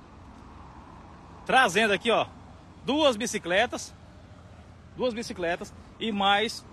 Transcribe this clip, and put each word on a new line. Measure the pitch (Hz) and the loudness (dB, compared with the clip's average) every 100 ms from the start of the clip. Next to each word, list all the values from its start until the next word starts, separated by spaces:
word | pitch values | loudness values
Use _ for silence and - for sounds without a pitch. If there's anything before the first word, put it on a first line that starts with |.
| - - - - - - - - - - - - - - | -20 -20 -20 -20 -20 -20 -20 -20 -20 -20 -20 -20 -20 -14
trazendo | - 247 240 175 220 | 0 4 4 4 2
aqui, | 190 233 | 2 2
ó, | 190 127 - - - - - 170 | 0 0 -6 -20 -20 -20 -10 -4
duas | 294 294 214 | 2 2 2
bicicletas, | 233 214 165 185 240 330 - - - - - - - - - - - - | -2 -6 -2 0 0 -2 -10 -18 -20 -20 -20 -20 -20 -20 -20 -20 -16 -6
duas | 247 | -4
bicicletas | 220 226 208 170 175 - - - - | -4 -8 -4 -2 -2 -6 -16 -20 -8
e | 220 | -4
mais | 202 196 202 226 - - | 2 4 4 2 -4 -12